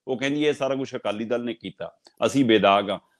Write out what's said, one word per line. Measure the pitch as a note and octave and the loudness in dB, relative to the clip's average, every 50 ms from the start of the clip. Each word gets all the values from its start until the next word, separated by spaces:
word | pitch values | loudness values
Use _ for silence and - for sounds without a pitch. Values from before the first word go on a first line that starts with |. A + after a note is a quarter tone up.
| _ - | _ -8
ਉਹ | C3+ A2 | -6 -4
ਕਹਿੰਦੀ | C3 C#3 C#3+ D3 D3+ | -4 -4 -2 0 0
ਇਹ | D3+ C#3+ | 0 0
ਸਾਰਾ | - C#3 C3+ C3+ | -2 -2 -4 -2
ਕੁਛ | C3+ C3+ A#2+ B2+ | -4 -6 -6 -8
ਅਕਾਲੀ | B2 - G#2+ G#2 G#2 A#2 | -8 -6 -6 -6 -4 -4
ਦਲ | A2 A#2+ A#2+ A#2+ | -4 -4 -4 -4
ਨੇ | A#2+ A2+ | -6 -8
ਕੀਤਾ, | - - F#2+ - - F#2 E2 - _ _ _ _ _ - | -10 -12 -14 -12 -12 -14 -14 -14 _ _ _ _ _ -2
ਅਸੀਂ | A2+ - C3+ C#3 | 0 2 2 4
ਬੇਦਾਗ | A#2 A2 G#2+ G2 G2 G2 G2+ G#2 G2 | 6 6 6 6 6 4 4 2 0
ਹਾਂ। | G2 F2+ - _ _ _ | -6 -8 -10 _ _ _